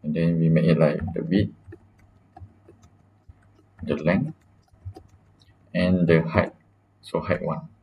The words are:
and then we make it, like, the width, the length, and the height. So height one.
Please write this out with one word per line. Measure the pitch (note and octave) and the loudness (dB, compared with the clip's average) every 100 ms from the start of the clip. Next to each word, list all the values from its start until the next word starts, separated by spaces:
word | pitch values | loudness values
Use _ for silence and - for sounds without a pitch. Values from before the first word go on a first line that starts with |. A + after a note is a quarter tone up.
and | D2+ D#2 | -6 -2
then | E2+ E2 | 0 2
we | E2 | 2
make | D#2+ E2 | 2 2
it, | D#2+ | 2
like, | D#2 - - - | 2 0 -6 -6
the | |
width, | - F#2 G#2 - - - _ _ _ _ _ - - _ - - - _ _ _ _ - _ _ _ _ | -2 0 0 -6 -20 -20 _ _ _ _ _ -20 -20 _ -20 -20 -20 _ _ _ _ -20 _ _ _ _
the | - - | -6 -4
length, | D#2+ F#2+ D3 - _ _ _ _ - - _ _ _ _ _ _ _ | 0 0 0 -8 _ _ _ _ -18 -18 _ _ _ _ _ _ _
and | F2 F2+ F#2 E2 | -2 0 2 4
the | D#2+ | 4
height. | - G#2 - - _ _ _ _ | 4 0 -2 -6 _ _ _ _
So | - F2 | -8 -8
height | - - | -4 -4
one. | D#2 D#2 - _ | -4 -8 -12 _